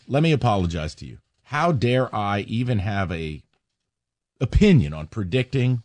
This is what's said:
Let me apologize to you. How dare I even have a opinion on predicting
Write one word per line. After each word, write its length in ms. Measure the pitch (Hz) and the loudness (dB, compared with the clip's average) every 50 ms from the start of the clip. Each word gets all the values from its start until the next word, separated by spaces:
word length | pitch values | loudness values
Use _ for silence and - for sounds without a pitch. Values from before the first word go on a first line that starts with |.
| _ - | _ -4
Let 140 | 120 143 160 | 0 0 2
me 100 | 165 156 | 2 2
apologize 600 | 127 - 120 104 98 92 85 82 82 78 78 - | 2 2 2 2 2 0 0 -2 -4 -6 -8 -10
to 100 | - - | -12 -16
you. 140 | 65 58 - _ _ _ _ _ | -18 -18 -20 _ _ _ _ _
How 280 | - 135 147 160 175 | -8 -4 -2 0 0
dare 420 | 170 117 117 120 123 127 127 - - | 0 0 0 2 2 2 0 -2 -4
I 280 | 107 101 101 101 101 | -4 -4 -2 -2 -4
even 380 | 95 - 110 113 127 123 123 104 | -4 -4 -4 -4 -2 -2 -2 -2
have 340 | 92 110 101 98 98 82 90 | -2 -2 -2 -2 -2 -2 -4
a 300 | 82 82 78 76 69 - _ _ _ _ _ _ _ _ _ _ _ _ _ _ _ _ _ _ _ | -6 -6 -8 -10 -12 -16 _ _ _ _ _ _ _ _ _ _ _ _ _ _ _ _ _ _ _
opinion 540 | 139 - - - 202 208 185 131 76 73 76 | -4 0 4 4 6 8 8 6 4 2 -4
on 140 | 78 78 | -8 -12
predicting 760 | - - - 101 87 85 127 120 - - 135 123 127 127 120 - | -10 -8 -8 -6 -2 -2 -2 -2 -2 -2 0 0 0 0 -2 -4